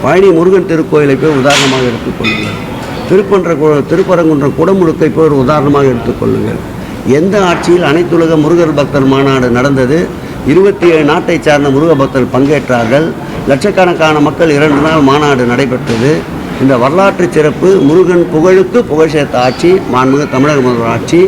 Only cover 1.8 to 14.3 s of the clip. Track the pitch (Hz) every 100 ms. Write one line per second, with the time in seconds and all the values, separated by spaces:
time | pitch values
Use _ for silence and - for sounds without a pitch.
1.8 | 127 113 127 - 110 104 104 - - -
2.8 | - - - 190 190 196 170 156 156 147
3.8 | 135 170 190 175 160 151 139 131 165 196
4.8 | 170 151 156 147 160 147 127 151 143 143
5.8 | 139 120 127 - 113 110 107 117 - -
6.8 | - - - 135 185 202 185 170 - 180
7.8 | 175 165 175 165 165 160 151 170 160 143
8.8 | 139 143 135 135 139 131 123 120 131 135
9.8 | 127 156 185 - - - - 156 196 196
10.8 | 170 160 147 165 - 165 156 147 143 139
11.8 | 165 147 135 131 120 127 139 147 135 123
12.8 | 113 135 165 - - - - 139 202 -
13.8 | 185 170 156 151 147